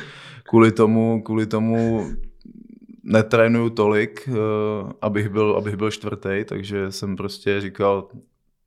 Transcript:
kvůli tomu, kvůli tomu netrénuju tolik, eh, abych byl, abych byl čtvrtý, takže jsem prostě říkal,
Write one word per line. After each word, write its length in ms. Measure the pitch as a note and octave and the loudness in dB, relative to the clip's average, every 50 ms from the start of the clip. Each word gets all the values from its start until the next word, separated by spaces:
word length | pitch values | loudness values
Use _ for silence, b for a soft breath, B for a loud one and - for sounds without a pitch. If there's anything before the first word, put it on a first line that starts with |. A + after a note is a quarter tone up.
| B B B B B B B B | B B B B B B B B
kvůli 300 | B - - A2+ A2+ A2+ | B 2 6 6 6 6
tomu, 500 | - - A2 G#2+ A2+ A2+ A2+ A2+ A2+ A2 | 6 4 2 4 4 2 2 0 0 -2
kvůli 240 | G#2+ - A2 A2 A2 | -4 -4 -4 -2 -2
tomu 600 | G#2+ A2 A2 A2+ A2+ A2+ A2+ A2+ A2+ A2+ A2 G2+ - - - - - - - - - - - - - - - - - - - | -2 -2 -2 0 0 0 0 0 0 0 -2 -4 -4 -6 -8 -8 -10 -12 -18 -20 -20 -20 -20 -20 -20 -20 -20 -20 -20 -20 -16
netrénuju 680 | - - G#2 A2 G#2+ - B2 A2+ A2+ A2+ A#2 A#2 A#2 A#2 | -4 2 2 2 4 4 4 4 4 4 4 2 0 0
tolik, 580 | A2+ A2+ G#2 G#2 G#2+ G#2+ A2 A2 - - - C3 | 2 2 2 4 4 2 0 -2 -6 -12 -8 -4
eh, 640 | B2+ G#2+ A2 G#2+ G#2+ G#2+ G#2+ G#2+ G#2+ G#2 F#2+ - - - | -4 -2 -2 -2 -2 -2 -2 -4 -4 -6 -8 -10 -10 -6
abych 260 | - G#2 G2+ G#2 G#2+ G#2 | -4 -2 -2 -2 -2 -2
byl, 260 | F#2+ G#2+ G#2+ G#2+ G2 F#2 | 0 0 2 2 2 0
abych 180 | G#2 G#2 G2 | -2 -4 -4
byl 140 | F#2 G#2+ G#2+ | -2 -4 -4
čtvrtý, 540 | G#2 - - G#2 G2+ G2+ - G2 G2 G2+ A2 | -4 -6 -8 -10 -10 -6 -6 -4 -4 -4 -4
takže 480 | - G2+ G2 G2 G#2 G#2 G2 F#2+ G2 | -6 -8 -10 -8 -6 -6 -6 -6 -6
jsem 240 | G2 - G#2 G2 F#2+ | -6 -8 -8 -8 -6
prostě 440 | F#2+ G2+ G2 - - - G#2+ G2+ G2+ | -6 -8 -10 -10 -4 -2 0 0 0
říkal, 480 | G2 F#2+ F#2+ - G2+ G2+ G2 G2 - - - - - _ _ _ _ _ _ _ _ | -2 -6 -4 0 0 2 2 0 -4 -10 -20 -20 -20 _ _ _ _ _ _ _ _